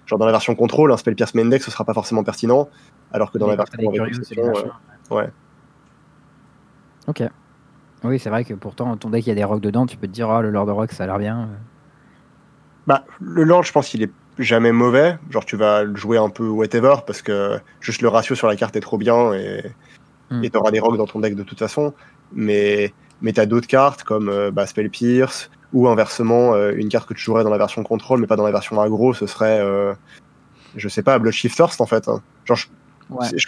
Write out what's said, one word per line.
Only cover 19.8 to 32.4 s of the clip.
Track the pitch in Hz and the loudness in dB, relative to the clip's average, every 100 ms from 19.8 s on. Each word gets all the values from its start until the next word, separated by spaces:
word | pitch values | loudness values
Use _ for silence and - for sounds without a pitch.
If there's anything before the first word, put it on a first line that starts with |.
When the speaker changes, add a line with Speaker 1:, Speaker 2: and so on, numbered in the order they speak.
| _ - _ _ _ | _ -20 _ _ _
Speaker 2:
Hmm. | 123 | -6
Speaker 1:
et | 117 | -2
t'auras | 113 110 | 0 2
des | 110 | 2
rogues | 110 113 | 2 0
dans | 107 | -2
ton | 110 | -2
deck | 107 101 | -4 -4
de | |
toute | 98 - | -8 -6
façon. | 110 - 147 - - _ _ | -6 -2 -4 -6 -16 _ _
Mais, | - 107 104 104 104 101 - _ _ | -6 0 2 2 2 -2 -6 _ _
mais | 117 | -2
t'as | 110 107 | 0 2
d'autres | 120 131 | 2 2
cartes, | 131 139 139 | 4 4 2
comme, | - 107 104 | -4 -2 -2
euh, | 101 101 | 0 -2
bah, | 98 98 | -2 -4
Spell | - 107 | -4 -6
Pierce, | - 120 123 131 - - _ _ | -2 0 2 2 -2 -14 _ _
ou | 127 123 | 2 4
inversement, | 113 107 - 113 117 123 104 | 4 2 0 2 4 4 4
euh, | 104 104 | 2 0
une | 107 | -2
carte | 113 - | -2 -4
que | |
tu | 107 | -8
jouerais | - 113 | -2 0
dans | 110 | 2
la | 104 | 2
version | 101 - | 0 -2
contrôle, | 107 113 - 131 | -4 -4 0 0
mais | 107 | 2
pas | 107 | 2
dans | 104 | 2
la | |
version | 101 - 107 | 0 -2 0
aggro, | 107 110 123 | 0 2 2
ce | 120 101 | 2 -4
serait, | - 110 110 | -2 2 2
euh, | 101 98 101 101 _ - _ _ _ _ - 117 | 2 0 -2 -4 _ -20 _ _ _ _ -20 -12
je | 101 | -8
sais | - | -2
pas, | 104 131 | 2 4
Bloodchief | 113 - 120 - | 2 0 -2 2
Thirst, | 170 - | 2 2
en | 113 | 0
fait, | 113 117 | 0 0
hein. | 110 - _ | -6 -8 _